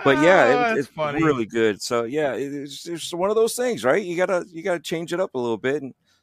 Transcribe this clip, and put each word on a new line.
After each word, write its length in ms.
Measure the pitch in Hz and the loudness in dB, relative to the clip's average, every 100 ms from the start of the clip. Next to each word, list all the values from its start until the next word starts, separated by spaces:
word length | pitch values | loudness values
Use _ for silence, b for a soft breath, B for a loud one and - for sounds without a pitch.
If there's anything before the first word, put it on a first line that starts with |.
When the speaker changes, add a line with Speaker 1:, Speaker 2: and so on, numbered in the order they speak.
Speaker 1:
But 140 | 139 139 | 2 4
yeah, 280 | 165 185 120 | 6 6 6
Speaker 2:
Oh, 40 | |
Speaker 1:
it, 100 | 135 | 4
Speaker 2:
that's 180 | 233 220 | 2 -2
Speaker 1:
it's 80 | - | -4
Speaker 2:
funny. 340 | - 151 143 | -6 -4 0
Speaker 1:
really 240 | 160 131 107 | 0 0 -2
good. 340 | 113 110 95 | 2 2 2
So 240 | - 120 | -2 -2
yeah, 300 | 117 147 147 | -2 -2 -2
it, 180 | 110 139 | -2 -6
it's, 340 | 143 143 139 170 | -6 -10 -12 -12
it's 240 | 170 - | -10 -8
one 160 | 170 196 | -4 0
of 60 | 220 | 2
those 180 | 220 | 2
things, 300 | - 254 180 | 0 -2 0
right? 180 | 117 170 | 2 2
You 140 | 185 170 | 0 -2
gotta, 280 | 185 180 - | 0 -2 -4
you 120 | 165 | -8
gotta 180 | 190 170 | -4 -4
change 320 | - 165 165 | -4 -6 -4
it 80 | 175 | -4
up 140 | - | -4
a 40 | 131 | -2
little 200 | 120 110 | -2 -2
bit. 240 | 131 147 | -2 -2
And 120 | 135 - _ _ | -4 -14 _ _